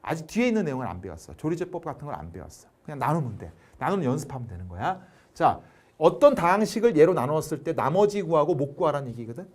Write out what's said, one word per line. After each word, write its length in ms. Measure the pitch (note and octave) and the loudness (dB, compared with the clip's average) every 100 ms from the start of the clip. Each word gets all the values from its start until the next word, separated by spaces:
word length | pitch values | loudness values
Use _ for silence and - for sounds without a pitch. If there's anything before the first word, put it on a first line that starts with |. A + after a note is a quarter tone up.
아직 240 | - D#3+ D#3 | -6 -8 -6
뒤에 220 | G#3 B3 | -2 0
있는 160 | A3 | 0
내용을 220 | E3+ C3 A#2+ | -2 -4 -6
안 140 | F2+ | -10
배웠어. 340 | G2 D#2 - - | -12 -14 -16 -8
조리제법 480 | D#3 E3+ E3+ E3 | -6 -4 -6 -8
같은 220 | D#3+ C#3 C#3+ | -10 -12 -12
걸 80 | |
안 160 | - D#2+ | -12 -12
배웠어. 380 | F2+ E2 - - _ | -14 -16 -20 -20 _
그냥 140 | - C#3+ | -12 -4
나누면 400 | B2 E3 B2+ G2+ | 0 0 -2 -8
돼. 120 | - - _ - | -14 -18 _ -6
나누면 260 | C3+ G3 | -2 0
연습하면 420 | C#3 C3 - C3+ A2 | 0 -2 -4 -10 -10
되는 220 | F2+ F2+ | -12 -12
거야. 340 | F2 C#3 F#3 - _ _ | -6 -6 -6 -12 _ _
자, 280 | - D#3 - - _ _ _ | 0 2 2 -10 _ _ _
어떤 380 | D#3+ E3+ C#4+ | 2 8 6
다항식을 640 | C4+ E3+ G3 G#3 A3+ A#3 D#3+ | 6 2 2 2 4 4 8
예로 180 | - | 6
나누었을 500 | F3 B2+ D#3 D3 D#3 | 6 0 -2 -2 -6
때 100 | - | -4
나머지 480 | D3 B2+ F3 G#3 G3+ | -2 0 2 2 0
구하고 320 | E3+ D#3+ D3 | 0 2 2
못 220 | E3+ C#3 C#3+ | 0 -2 0
구하라는 320 | E3 D3 C3 | -2 0 -6
얘기거든. 400 | A#2 A2+ A#2+ F#3+ | -12 -12 -14 -16